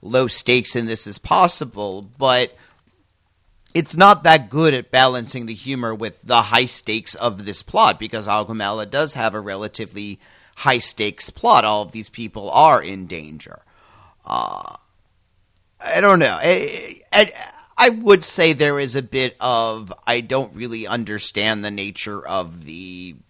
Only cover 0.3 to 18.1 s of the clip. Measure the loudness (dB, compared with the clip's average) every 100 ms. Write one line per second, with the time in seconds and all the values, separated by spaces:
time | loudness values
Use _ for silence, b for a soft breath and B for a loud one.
0.3 | 0 2 2 2 -4 -4 -6 -8 -10 0
1.3 | 4 4 2 -8 -8 -8 -8 -14 _ 2
2.3 | 2 0 -6 b b _ _ _ _ _
3.3 | _ _ _ _ -4 -4 6 8 8 6
4.3 | 4 4 0 2 2 0 4 4 2 -8
5.3 | -10 -10 -12 -8 -6 -6 -6 -8 -10 -4
6.3 | -2 2 0 0 -4 -6 -6 -4 -4 -4
7.3 | -4 -8 -8 -4 2 2 2 -6 -8 -2
8.3 | -2 -2 -6 -6 -6 -6 -4 -4 -2 -4
9.3 | -4 -8 -8 -8 -10 -12 -12 -12 -14 b
10.3 | b b -2 2 2 0 -2 -4 -4 -12
11.3 | -4 4 4 4 0 -4 -10 -14 -12 -12
12.3 | -10 -2 4 6 6 2 -10 -10 -12 -12
13.3 | -18 -20 -20 _ b b b b b -4
14.3 | -4 -4 -8 -12 -18 _ _ _ _ _
15.3 | _ _ _ _ _ -4 2 6 6 4
16.3 | 0 0 0 0 -8 -14 -18 _ 2 2
17.3 | 0 B B B 2 2 2 6